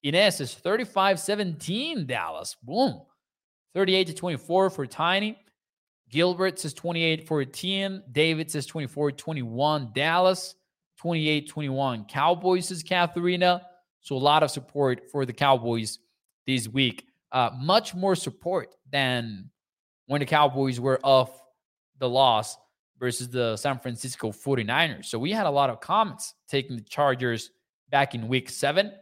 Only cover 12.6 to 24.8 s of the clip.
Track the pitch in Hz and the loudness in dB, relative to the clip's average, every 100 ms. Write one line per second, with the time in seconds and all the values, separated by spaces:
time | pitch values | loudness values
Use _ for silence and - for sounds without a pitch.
12.6 | 180 180 160 180 170 175 175 180 180 180 | 0 -10 -2 0 2 0 -2 2 2 2
13.6 | - _ _ _ - 135 143 156 151 - | -4 _ _ _ -6 2 4 6 4 -2
14.6 | 127 143 139 127 - 143 131 - 143 131 | -8 0 0 0 -6 -6 -4 2 4 4
15.6 | 117 117 110 - _ _ _ _ - 131 | 2 -2 -4 -10 _ _ _ _ -2 -2
16.6 | 110 135 127 - _ _ _ 127 117 127 | -2 0 0 -2 _ _ _ 0 0 -2
17.6 | 143 208 220 180 190 180 - - 175 185 | 2 2 2 -4 0 0 -4 -8 -4 -4
18.6 | 113 _ _ 139 131 123 117 101 113 _ | -6 _ _ 0 0 0 -4 -10 -16 _
19.6 | _ _ _ _ _ 143 139 151 147 131 | _ _ _ _ _ -4 2 4 4 2
20.6 | 135 120 131 131 139 131 127 - _ _ | -2 0 0 0 6 6 4 -6 _ _
21.6 | _ _ _ _ 127 127 131 110 110 - | _ _ _ _ 0 6 6 4 0 -12
22.6 | _ _ _ _ 123 120 123 127 117 107 | _ _ _ _ -4 -4 -6 -2 -2 0
23.6 | 143 127 127 117 131 - 110 104 139 131 | -2 -4 -6 -10 -10 -6 -8 -6 -2 -2
24.6 | 107 135 | 0 0